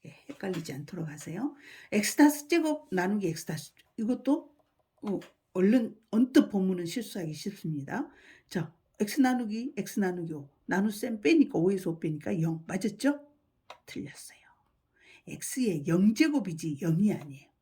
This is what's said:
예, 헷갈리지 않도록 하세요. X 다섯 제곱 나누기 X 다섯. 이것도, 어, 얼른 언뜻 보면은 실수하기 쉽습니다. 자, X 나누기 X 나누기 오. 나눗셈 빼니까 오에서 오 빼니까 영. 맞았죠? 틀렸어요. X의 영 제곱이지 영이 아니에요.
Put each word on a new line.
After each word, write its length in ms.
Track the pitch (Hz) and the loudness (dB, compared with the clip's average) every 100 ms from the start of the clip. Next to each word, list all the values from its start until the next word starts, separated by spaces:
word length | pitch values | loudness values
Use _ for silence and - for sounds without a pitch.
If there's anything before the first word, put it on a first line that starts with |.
| 170 | -20
예, 40 | - _ | -20 _
헷갈리지 440 | 285 196 175 160 | -12 -6 -6 -6
않도록 360 | 135 147 180 160 | -10 -10 -8 -8
하세요. 460 | 151 - 165 277 - - - - | -8 -10 -6 -6 -8 -20 -20 -2
X 240 | 214 208 - | -2 0 6
다섯 320 | 294 294 - | 6 6 0
제곱 400 | 339 320 302 - | 0 2 -2 -4
나누기 380 | 180 185 208 185 | -2 0 0 -2
X 160 | 160 | -4
다섯. 300 | - 160 - _ _ - | -6 -8 -10 _ _ -8
이것도, 580 | 220 247 - 311 - _ _ _ _ _ | -4 -2 0 -2 -2 _ _ _ _ _
어, 180 | 208 185 - _ _ | -6 -6 -6 _ _
얼른 440 | - 190 247 226 - _ | 2 6 6 2 -8 _
언뜻 380 | 220 254 302 - | 2 6 6 6
보면은 380 | 202 185 185 170 | 2 0 0 -4
실수하기 460 | 247 220 214 165 | -6 -8 -6 -6
쉽습니다. 760 | 156 - 202 175 151 139 214 330 - - - _ | -6 -10 -8 -6 -6 -6 -6 -6 -10 -20 -20 _
자, 260 | 185 165 _ _ _ | -6 -6 _ _ _
X 200 | 208 - | -4 2
나누기 520 | 254 247 233 220 254 254 | 4 4 -2 -6 -6 -6
X 240 | 196 - | -6 -2
나누기 320 | 190 180 165 | -2 -2 -6
오. 160 | 151 139 _ - | -10 -14 _ -4
나눗셈 540 | 175 208 208 247 220 | 0 0 -2 -6 -2
빼니까 380 | 285 330 269 170 | 4 4 2 0
오에서 320 | 175 196 185 | 2 2 -2
오 80 | 165 | -4
빼니까 420 | 165 151 - 196 | -4 -6 -4 -2
영. 240 | 160 165 - | 0 -2 -4
맞았죠? 600 | 196 220 202 269 285 - _ _ _ _ - - | -4 -4 -2 -2 -2 -6 _ _ _ _ -20 -16
틀렸어요. 520 | - 139 - - - _ _ _ _ _ _ _ - - | -12 -12 -14 -20 -20 _ _ _ _ _ _ _ -20 -16
X의 600 | - - - 247 165 143 | -12 -8 -2 0 0 2
영 280 | 170 202 | 6 6
제곱이지 640 | 226 311 285 190 160 165 143 | 6 4 4 -2 -6 -6 -4
영이 320 | 175 165 208 | 0 4 4
아니에요. 380 | 147 147 139 - _ | 2 -6 -16 -20 _